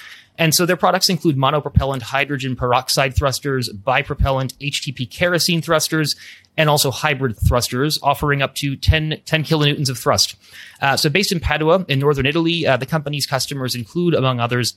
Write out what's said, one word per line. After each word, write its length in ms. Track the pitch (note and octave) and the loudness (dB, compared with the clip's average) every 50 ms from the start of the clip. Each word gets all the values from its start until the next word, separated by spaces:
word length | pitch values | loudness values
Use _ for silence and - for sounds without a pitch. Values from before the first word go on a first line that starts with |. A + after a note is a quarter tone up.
| - - - - - _ _ | -20 -20 -20 -20 -20 _ _
And 160 | - E3 D#3+ - | 0 0 2 2
so 140 | - F3+ | 2 2
their 100 | E3 F3+ | 2 2
products 320 | E3+ - F#3 F3 F#3+ - - | 2 2 2 2 2 2 0
include 280 | F#3 D#3 - E3+ C#3+ | 0 0 0 0 2
monopropellant 640 | C3 C3+ C3+ D3+ D3+ C3+ D3 - - C#3 C3+ C#3 C3 A2 | 2 2 2 0 0 -2 0 0 2 2 2 0 -4 -4
hydrogen 540 | - C3+ C3+ C#3+ C3+ C#3+ C3 B2+ C3 B2+ | -2 -2 -2 0 -2 -2 -4 -4 -6 -4
peroxide 580 | A#2+ C3 B2 A#2+ B2+ B2+ - - - C#3 C3+ B2+ | -2 0 2 2 2 2 0 0 0 0 0 0
thrusters, 540 | - D3+ C#3 B2 - - D3 C3+ C3 B2 - | 0 0 0 0 -2 -4 -4 -2 -2 -4 -6
bipropellant 880 | - G2 - - B2+ C#3 C#3 - D3 - - C#3 C3+ C3+ C3+ B2+ - - | -8 -6 -2 0 0 0 0 -2 -2 -2 0 0 0 0 -2 -4 -6 -8
H 220 | C#3 C#3+ - - - | -8 -8 -6 -6 -6
T 80 | D3 | -8
P 160 | B2+ - C3 | -8 -8 -8
kerosene 560 | - - - F3+ F3 F3+ D#3+ - - F3 E3 D3+ | -8 -4 -2 0 2 2 2 2 0 0 0 0
thrusters, 540 | - E3+ D#3 D3+ - D#3+ D#3 D#3 C#3+ - - - - - - _ _ _ | 0 0 0 0 0 0 0 -2 -2 -4 -6 -12 -20 -20 -20 _ _ _
and 120 | - D#3 D3+ | 2 2 4
also 220 | D3 D3 - C#3 | 4 4 2 0
hybrid 460 | A#2+ - - D#3 D3 B2+ C3+ B2+ G#2+ - | -2 -2 -2 -2 0 0 -2 -4 -2 -2
thrusters, 640 | - - C3 A#2+ A#2 - - B2 C#3 D3+ D3 - - | 0 2 2 2 0 0 -2 -2 -2 -2 -2 0 0
offering 400 | C#3 C#3 - - D3 C#3+ C#3 C#3 | 0 0 2 0 0 0 0 -2
up 140 | C3+ - | -2 -4
to 180 | - - C#3+ C3+ | -4 -4 -4 -4
ten, 460 | C3 - - - D#3 D#3 D#3 D#3 - - | 0 2 2 2 2 2 -2 -4 -8 -4
ten 180 | - - D#3+ D3+ | -2 -2 -2 0
kilonewtons 440 | - D#3+ D#3 D3 C#3+ D3 C#3 D3 B2+ | 0 2 2 2 2 2 0 -2 -4
of 80 | B2+ | -4
thrust. 380 | - - D3 A#2+ G2 - - - _ _ - - - - - - - | -2 0 0 2 2 0 -2 -4 _ _ -20 -20 -20 -20 -20 -8 -2
Uh, 160 | - C#3 C3+ | 0 0 2
so 120 | - - D#3 | 2 2 2
based 220 | C#3+ F3+ G#3 - | 2 2 0 0
in 80 | - E3 | -2 -2
Padua, 480 | - - D3+ D3+ D#3 D#3 E3+ F#3+ F3+ - | -2 0 0 2 4 4 4 4 2 0
in 120 | C#3+ C3+ | 0 2
northern 260 | C#3 D3 D3 C#3+ B2+ | 2 2 2 2 2
Italy, 400 | C#3 D3 E3+ E3 E3 E3+ E3+ C#3+ | 0 2 2 2 0 0 0 2
uh, 100 | A#2+ C3+ | 2 2
the 80 | A#2+ C3 | 2 0
company's 420 | - E3 D#3+ D3 D3 D3+ C#3+ B2+ | -2 -2 -2 -2 -4 -4 -4 -4
customers 500 | - C#3+ C3 - - C#3+ C#3 C3 B2 A#2+ | -2 -2 -4 -4 -4 -6 -6 -6 -6 -6
include, 360 | B2 A#2 - - F3 F3 F3 D#3 | -6 -8 -6 -4 -2 0 2 2
among 280 | G#2+ C3 C3 B2+ A#2+ | 2 2 2 0 0
others, 340 | A#2 A#2+ B2 B2 A#2+ A2 - | 0 0 0 0 0 -2 -4